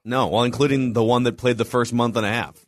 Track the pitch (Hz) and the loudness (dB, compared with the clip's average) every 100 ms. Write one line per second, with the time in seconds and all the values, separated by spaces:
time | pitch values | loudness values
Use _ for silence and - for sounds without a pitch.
0 | 110 131 98 104 120 117 139 135 127 117 | -4 -2 0 2 0 0 0 0 0 0
1 | 113 123 123 - 127 117 117 123 117 120 | 2 2 2 0 0 0 0 -2 0 0
2 | 120 113 104 117 87 - | 0 0 -2 -2 -6 -12